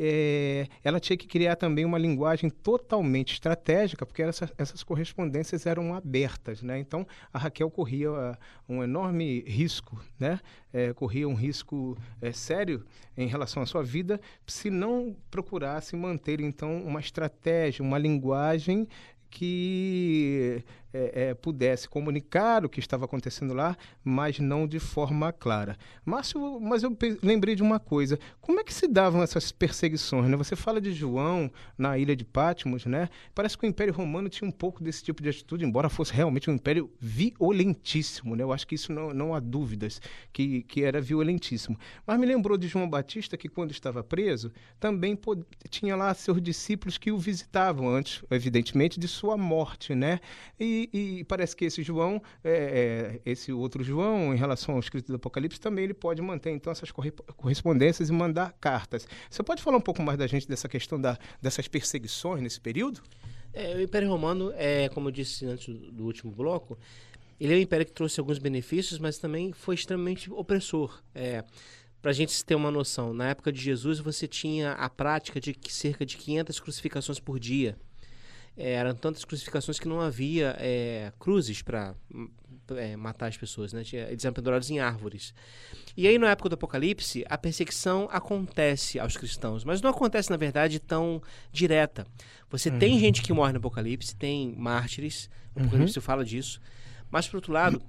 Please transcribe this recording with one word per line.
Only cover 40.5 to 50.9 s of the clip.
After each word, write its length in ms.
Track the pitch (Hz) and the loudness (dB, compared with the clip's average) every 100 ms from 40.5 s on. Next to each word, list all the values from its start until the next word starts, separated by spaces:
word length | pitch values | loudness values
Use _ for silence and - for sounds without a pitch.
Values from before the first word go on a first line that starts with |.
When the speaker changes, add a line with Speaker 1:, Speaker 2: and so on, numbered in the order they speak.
| 127 | 0
Speaker 1:
que 180 | 120 143 | -2 0
era 180 | 139 143 | 2 2
violentíssimo. 800 | 127 156 156 175 - 120 - 110 - - - | 2 2 2 0 -2 -4 -4 -6 -8 -10 0
Mas 140 | 226 | 4
me 60 | 247 | 4
lembrou 320 | 262 202 202 | 4 4 2
de 100 | 175 | 2
João 180 | 185 175 | 0 0
Batista, 520 | 143 135 220 208 - | 0 -2 -6 -8 -8
que 100 | 156 | -8
quando 220 | - 165 | -6 -6
estava 340 | 139 135 120 | -4 -6 -6
preso, 480 | 107 175 202 127 113 - - - | -4 0 2 0 -4 -12 -20 -4
também 380 | 214 196 190 208 | -2 0 0 -2
pod-, 300 | 220 196 165 - - | -2 -4 -6 -16 -12
tinha 260 | - 202 190 | -4 -2 0
lá 160 | 196 | 0
seus 300 | 190 - 180 | 0 2 2
discípulos 560 | 170 160 - 208 196 - | 2 -2 -2 -2 -2 -4
que 120 | 214 | 0
o 60 | 214 | 0
visitavam 720 | 175 180 - 190 185 147 127 | 0 -2 -2 2 2 2 2
antes, 340 | 131 135 - - | 2 0 -6 0
evidentemente, 680 | 127 127 120 117 135 117 - | 0 4 2 4 4 4 2
de 80 | 170 | -6
sua 300 | - 208 214 | -2 0 0
morte, 560 | 180 160 147 - - | 2 2 0 -4 -2
né? 260 | 131 143 175 - - - - | 0 2 0 -4 -20 -14 -4
E, 240 | 226 226 233 | 0 0 0